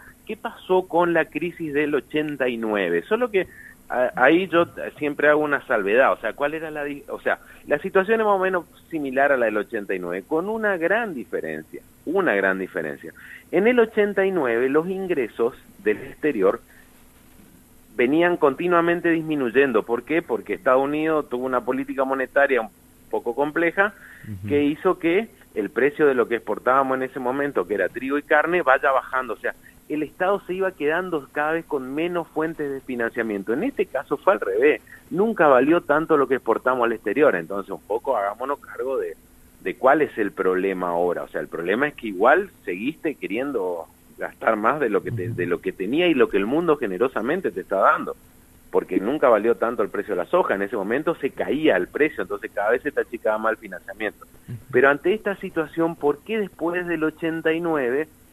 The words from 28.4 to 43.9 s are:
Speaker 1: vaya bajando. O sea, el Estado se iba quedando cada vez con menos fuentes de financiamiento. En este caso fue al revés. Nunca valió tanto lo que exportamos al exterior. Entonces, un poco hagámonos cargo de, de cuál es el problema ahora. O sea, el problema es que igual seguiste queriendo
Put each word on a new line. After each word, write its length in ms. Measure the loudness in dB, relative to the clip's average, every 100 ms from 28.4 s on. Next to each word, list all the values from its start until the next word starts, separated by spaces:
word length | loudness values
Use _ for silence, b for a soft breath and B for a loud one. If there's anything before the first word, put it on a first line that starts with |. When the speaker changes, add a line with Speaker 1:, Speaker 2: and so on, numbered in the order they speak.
| 2 0
Speaker 1:
vaya 300 | 4 2 4
bajando. 420 | 0 0 -4 -4
O 40 | -6
sea, 160 | -6 -8 b b -8
el 140 | -6
Estado 360 | -6 -4 -2 -2 -4
se 80 |
iba 160 | -4 -4
quedando 560 | -2 -2 -2 -2 -6 -6
cada 200 | -4 -2
vez 120 | -2
con 280 | -2 -6 -4
menos 340 | -4 -4 -4 -6
fuentes 420 | -4 -4 -4 -6
de 100 | -8
financiamiento. 720 | -8 -4 -4 -2 -4 -4 -2
En 120 | -2
este 220 | -2 -2 -4
caso 300 | -4 -4 -2
fue 180 | 2
al 60 | 2
revés. 400 | 0 2 4 2 b b b
Nunca 380 | -2 0 4 6
valió 320 | 6 6 2
tanto 360 | 2 0 2 2
lo 120 | 2
que 80 | 0
exportamos 480 | 0 0 2 0
al 80 | 0
exterior. 420 | 0 -2 4 4
Entonces, 380 | 4 -2 -8 -8
un 80 | -10
poco 360 | -6 -6 -2 -2
hagámonos 440 | -2 -4 -6 -8
cargo 380 | -8 -8 -4 -4
de, 180 | -4 -8 -20 -20 -20 -12
de 120 | -10
cuál 280 | 0 4 4
es 140 | 2 0
el 120 | -4
problema 600 | 0 0 2 0 0 -2
ahora. 340 | 0 0 0
O 40 | -6
sea, 120 | -8
el 80 | -8
problema 400 | -6 -2 0 -2
es 60 |
que 140 | -4 -10
igual 420 | 2 4 4 2 -10
seguiste 520 | -10 -6 -6 -6 -8 -6
queriendo 720 | -6 -6 -4 -4 -4 -6 -10